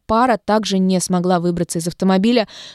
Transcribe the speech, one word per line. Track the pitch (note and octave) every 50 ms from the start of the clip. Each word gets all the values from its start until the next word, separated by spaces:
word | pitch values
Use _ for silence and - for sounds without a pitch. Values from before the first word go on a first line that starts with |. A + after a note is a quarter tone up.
| _
пара | - A3 A3+ B3 C4 A#3 G3
также | - - G#3 A3 G#3+ F#3 F#3+ F#3+
не | F#3+ F#3 F#3 F3+
смогла | - - F#3 F3+ F3 F3+ F#3 F3
выбраться | E3 F3 F3 F3 F3 - - F3
из | D#3+ F3
автомобиля, | - - F#3+ F#3+ F#3+ F#3 F#3+ A#3 A#3+ A#3+ G#3 - - - - - -